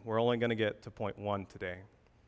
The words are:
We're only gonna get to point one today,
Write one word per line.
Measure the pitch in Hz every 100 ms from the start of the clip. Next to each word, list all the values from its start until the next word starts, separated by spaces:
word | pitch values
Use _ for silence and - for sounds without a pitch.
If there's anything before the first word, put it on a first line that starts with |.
We're | 110 110
only | 120 120
gonna | 120
get | 110 107 -
to | -
point | - 104 104
one | 104 101 98
today, | 98 92 90 101 - _ _